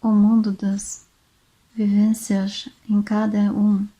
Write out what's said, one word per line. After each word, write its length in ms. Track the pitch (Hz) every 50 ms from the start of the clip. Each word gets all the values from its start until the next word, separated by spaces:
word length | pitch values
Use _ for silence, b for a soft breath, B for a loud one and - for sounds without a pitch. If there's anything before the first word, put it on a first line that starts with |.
o 80 | - 226
mundo 420 | 214 208 208 208 226 226 214 208
das 540 | 196 190 - 196 196 202 202 - - - _ _ _ _ _ _ _ _ _ _ _ _ _ _ _
vivências 920 | 226 214 208 202 202 208 214 220 220 - - 208 196 190 196 202 - - - - _ _ -
em 120 | 214 208
cada 500 | 202 208 214 214 220 214 208 208 202 202
um 360 | - 208 208 208 208 196 202 208 _